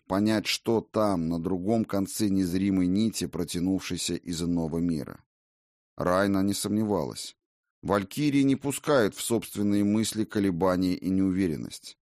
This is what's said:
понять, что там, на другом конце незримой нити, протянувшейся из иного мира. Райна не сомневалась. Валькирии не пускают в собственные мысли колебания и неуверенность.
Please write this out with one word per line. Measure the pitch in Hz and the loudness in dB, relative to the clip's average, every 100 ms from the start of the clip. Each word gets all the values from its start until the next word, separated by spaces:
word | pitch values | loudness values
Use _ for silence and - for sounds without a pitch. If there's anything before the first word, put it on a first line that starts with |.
| - | -4
понять, | 95 107 110 - | 0 2 0 0
что | - - 113 | -2 0 0
там, | - 110 107 92 80 | 0 0 2 0 -2
на | 85 | -2
другом | 87 92 95 113 104 | -2 -2 0 0 0
конце | 98 95 - 107 | -2 -2 0 0
незримой | 95 92 92 101 95 90 | 2 2 0 2 2 2
нити, | 98 113 - 90 | 2 0 -2 -6
протянувшейся | 82 82 87 92 95 - 87 - - | -4 -4 -2 0 0 -2 -6 -4 -6
из | - 82 | -4 -4
иного | 85 87 80 82 | 0 0 0 0
мира. | 87 78 50 50 _ _ _ _ _ _ _ - | 0 -2 -6 -14 _ _ _ _ _ _ _ -4
Райна | 90 92 101 98 | 0 2 2 2
не | 98 | 0
сомневалась. | 98 101 104 107 95 65 52 - - _ _ _ _ | -2 -2 0 0 0 -2 -8 -14 -18 _ _ _ _
Валькирии | - 101 95 - 147 139 | 0 0 0 -2 0 4
не | 135 135 | 2 2
пускают | 143 - - 139 98 - | -2 -4 0 2 2 0
в | |
собственные | - 117 - 104 101 101 | -2 -2 -2 -2 0 2
мысли | 101 107 107 107 104 | 4 2 0 -2 -2
колебания | 107 98 85 95 90 92 | 0 0 2 2 2 0
и | 90 90 | 0 0
неуверенность. | 95 95 92 92 69 52 - - - | 0 2 2 0 -2 -8 -12 -18 -20